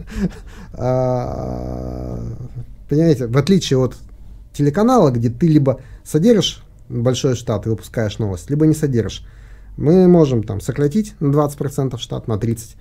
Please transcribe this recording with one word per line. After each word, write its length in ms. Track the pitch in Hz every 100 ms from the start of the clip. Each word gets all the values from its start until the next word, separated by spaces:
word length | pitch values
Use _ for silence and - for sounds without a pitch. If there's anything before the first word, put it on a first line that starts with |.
| - 214 196 - - - -
А, 1500 | - 123 127 127 123 127 131 127 62 62 62 64 62 62 60 58 - 127 123 - - -
понимаете, 400 | 143 165 135 117
в 100 | 131
отличие 400 | 143 196 - 131
от 200 | 127 - - - - - -
телеканала, 580 | - 147 170 233 254 151
где 180 | 120 120
ты 180 | 120 170
либо 340 | 151 135 - - -
содержишь 600 | - 156 220 208 - - - - -
большой 480 | 123 123 123 139 120
штат 320 | - 107 113
и 20 |
выпускаешь 480 | 107 - 123 110 -
новость, 320 | 107 87 -
либо 160 | 147 156
не 80 |
содержишь, 520 | 151 147 120 101 - - - - - - -
мы 320 | 127 185 180
можем 360 | 175 143 120
там 180 | 101 101
сократить 520 | - 131 147 214 214 -
на 120 | 143
двадцать 260 | 147 143 -
процентов 440 | 143 143 135 117
штат, 260 | - 127 120
на 100 | 107
тридцать. 400 | 117 117 - -